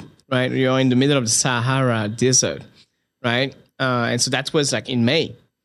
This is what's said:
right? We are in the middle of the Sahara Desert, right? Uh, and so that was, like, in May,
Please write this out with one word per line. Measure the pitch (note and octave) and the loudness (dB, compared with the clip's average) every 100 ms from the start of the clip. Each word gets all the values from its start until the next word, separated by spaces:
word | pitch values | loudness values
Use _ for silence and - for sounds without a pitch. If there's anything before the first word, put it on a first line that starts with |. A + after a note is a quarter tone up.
| - _ - | -6 _ -4
right? | B2+ B2+ | -2 -2
We | B2+ C3 | 0 0
are | C3 | 2
in | C3 | 2
the | B2 | 4
middle | C#3+ C#3 | 4 2
of | |
the | A2 | 2
Sahara | - C3+ A#2+ B2 C3+ B2+ A2+ G#2 | 0 0 0 0 0 0 0 -2
Desert, | A#2 B2+ B2 G#2 C#2 - _ _ _ _ _ | 0 2 2 0 -4 -12 _ _ _ _ _
right? | B2 A#2+ C3+ - _ - | -2 -2 -2 -6 _ -6
Uh, | C3 B2 A#2 | -2 0 -2
and | A#2+ | -2
so | B2+ | -2
that | C3 C#3 | -2 -2
was, | D#3+ C#3 | -2 0
like, | A#2 - | -2 -2
in | B2 A#2 | 0 2
May, | D#3+ A2+ - _ _ | 0 -2 -8 _ _